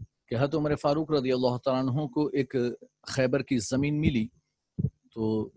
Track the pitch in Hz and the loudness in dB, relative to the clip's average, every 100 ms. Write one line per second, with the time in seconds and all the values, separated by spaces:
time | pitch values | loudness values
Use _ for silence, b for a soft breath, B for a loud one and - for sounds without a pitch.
0 | - _ - 117 143 156 151 143 147 151 | -20 _ -6 -2 0 0 0 0 0 0
1 | 156 147 127 127 127 123 139 127 131 135 | 0 0 2 2 2 0 0 0 0 0
2 | 151 156 147 143 127 131 120 113 - _ | -2 -2 0 0 -2 -2 -2 -4 -14 _
3 | - - 131 139 - 127 - 131 143 151 | -6 0 2 0 0 -2 0 0 0 2
4 | 156 123 110 _ _ _ _ - - - | 2 2 -2 _ _ _ _ -4 -4 -4
5 | _ 113 110 110 107 | _ -4 0 0 -2